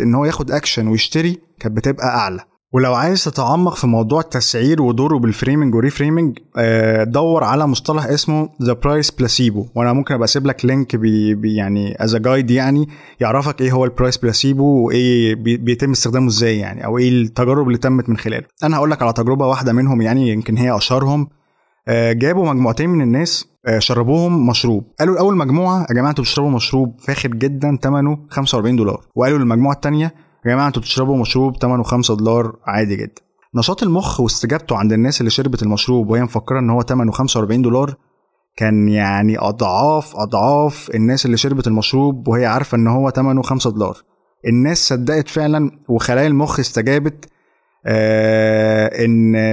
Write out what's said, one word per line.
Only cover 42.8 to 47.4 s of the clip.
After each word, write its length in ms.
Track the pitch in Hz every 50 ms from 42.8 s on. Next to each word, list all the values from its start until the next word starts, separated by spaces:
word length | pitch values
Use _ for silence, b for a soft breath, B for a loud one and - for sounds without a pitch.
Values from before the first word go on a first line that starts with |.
| 113
هو 240 | 113 117 131 135 135
تمنه 320 | - 135 131 139 135 135 123
خمسة 280 | - 135 131 - 123
دولار. 260 | 104 107 104 95 101 - _ _ _ _ _ _ _ _ - 120
الناس 400 | 117 123 127 147 170 160 - -
صدقت 400 | 135 123 123 123 156 156 139 -
فعلًا 420 | - 160 151 151 151 151 151 139 - - _ -
وخلايا 380 | 120 117 - - 123 127 143
المخ 340 | 156 147 139 147 147 - -
استجابت، 640 | 127 - - 120 110 127 139 147 143 156 151 - - - _ _